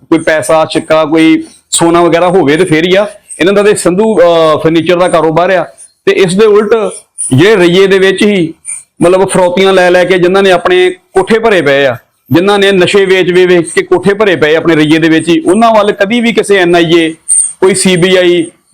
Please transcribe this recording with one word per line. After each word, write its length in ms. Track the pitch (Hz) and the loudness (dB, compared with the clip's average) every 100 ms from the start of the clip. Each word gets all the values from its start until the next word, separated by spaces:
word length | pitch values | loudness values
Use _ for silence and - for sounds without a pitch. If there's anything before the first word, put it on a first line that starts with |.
| - | -4
ਕੋਈ 100 | 160 | -2
ਪੈਸਾ, 460 | 165 156 156 160 156 | 0 -4 0 -2 -2
ਸਿੱਕਾ, 400 | 160 - 156 156 | -4 -2 -2 0
ਕੋਈ 380 | 160 160 160 - _ _ | 0 2 0 -4 _ _
ਸੋਨਾ 320 | - 170 170 | -4 0 0
ਵਗੈਰਾ 260 | 170 165 175 | 0 0 0
ਹੋਵੇ 300 | 180 139 156 | 0 2 0
ਤੇ 80 | 180 | 0
ਫੇਰ 200 | 156 180 | -2 -2
ਹੀ 100 | 185 | -2
ਆ। 120 | 208 - - - | -4 -8 -16 -6
ਇਹਨਾਂ 140 | 165 | -2
ਦਾ 100 | 196 | 0
ਤੇ 120 | 208 202 | 0 0
ਸੰਧੂ, 440 | 180 180 220 208 | -2 -2 0 2
ਅਹ, 400 | 170 170 160 147 | 2 2 0 0
ਫਰਨੀਚਰ 360 | 160 165 160 175 | -2 -2 0 0
ਦਾ 120 | 180 | 0
ਕਾਰੋਬਾਰ 420 | 165 160 160 180 | 0 0 0 0
ਆ 140 | 185 151 - - _ - | -2 -4 -12 -20 _ -2
ਤੇ 60 | |
ਇਸ 240 | 196 185 185 | 0 0 2
ਦੇ 100 | 220 | 2
ਉਲਟ 460 | 208 208 226 190 - - - - | 2 2 -2 -2 -8 -18 -16 -2
ਜੇ 220 | 131 190 214 | 0 2 2
ਰਈਏ 300 | 175 180 196 | 2 2 2
ਦੇ 120 | 190 | 2
ਵਿੱਚ 240 | 190 190 | 0 0
ਹੀ, 300 | 208 196 160 - - - - - | 0 0 -4 -8 -18 -18 -16 -2
ਮਤਲਬ, 280 | 170 185 190 | 0 2 0
ਫਰੌਤੀਆਂ 440 | 190 180 180 190 | 0 0 0 0
ਲੈ 180 | 190 180 | 2 2
ਲੈ 120 | 180 175 | 2 0
ਕੇ 120 | 185 | 0
ਜਿਨ੍ਹਾਂ 260 | 175 190 | 0 0
ਨੇ 80 | 196 | 2
ਆਪਣੇ 380 | 175 180 180 180 | 0 0 0 0
ਕੋਠੇ 500 | - _ - 185 220 | -4 _ -4 0 0
ਭਰੇ 220 | 220 190 | 0 0
ਪਏ 240 | 143 139 139 | 0 0 0
ਆ, 120 | 117 _ _ - | -4 _ _ -4
ਜਿਨ੍ਹਾਂ 280 | 156 190 202 | 0 0 0
ਨੇ 120 | 196 | 2
ਨਸ਼ੇ 340 | 190 175 202 190 | 2 2 0 2
ਵੇਚ 260 | 185 180 | 0 0
ਵੇ-, 160 | 180 180 | 0 2
ਵੇਚ 220 | 180 165 | 0 -2
ਕੇ 140 | - | -4
ਕੋਠੇ 300 | - 180 196 | -2 -2 0
ਭਰੇ 220 | 196 214 160 | -2 -2 0
ਪਏ 200 | 151 160 | 0 0
ਆਪਣੇ 200 | 160 156 | 0 0
ਰਈਏ 240 | 156 160 | 2 0
ਦੇ 100 | 160 | 0
ਵਿੱਚ 200 | 160 165 | 0 0
ਹੀ, 100 | 165 | 0
ਉਹਨਾਂ 340 | 165 202 233 | 0 2 2
ਵੱਲ 180 | 220 208 | 2 0
ਕਦੀ 300 | 202 196 240 | -2 -2 -2
ਵੀ 120 | 226 | 0
ਕਿਸੇ 240 | 220 202 202 | 0 0 0
ਐਨ 180 | 175 175 | 2 0
ਆਈ 240 | 170 170 | 2 0
ਏ, 140 | 160 165 - - - - | 0 -6 -6 -6 -6 -6
ਕੋਈ 140 | 185 190 | -4 -2
ਸੀ 200 | 190 180 | -2 0
ਬੀ 200 | 185 185 | 0 2
ਆਈ 280 | 180 175 165 - _ | 2 0 -4 -12 _